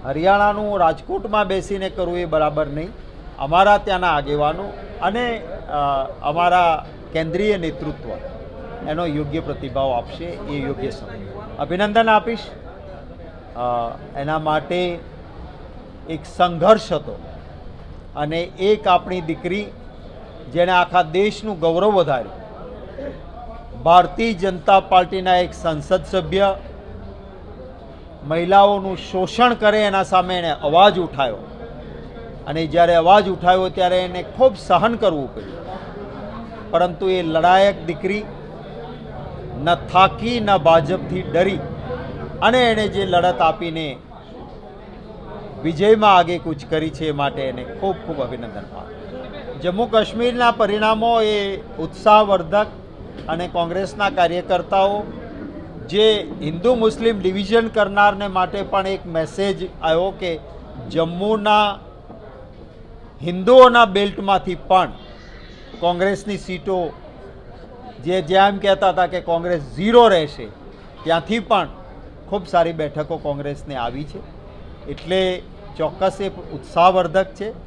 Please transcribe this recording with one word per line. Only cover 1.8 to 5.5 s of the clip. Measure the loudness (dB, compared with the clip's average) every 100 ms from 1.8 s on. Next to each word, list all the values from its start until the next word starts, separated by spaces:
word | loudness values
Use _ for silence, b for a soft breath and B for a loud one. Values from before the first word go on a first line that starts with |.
| -6
કરવું | -4 -4 -2
એ | -2
બરાબર | 0 0 0 -4
નહીં. | -4 -8 -12 -18 -16 -16 -8
અમારા | 0 4 6 4
ત્યાંના | 2 0 2
આગેવાનો | 0 0 0 0 -2 -8 -12 -14 -4
અને, | -2 -2 -4 -6 -10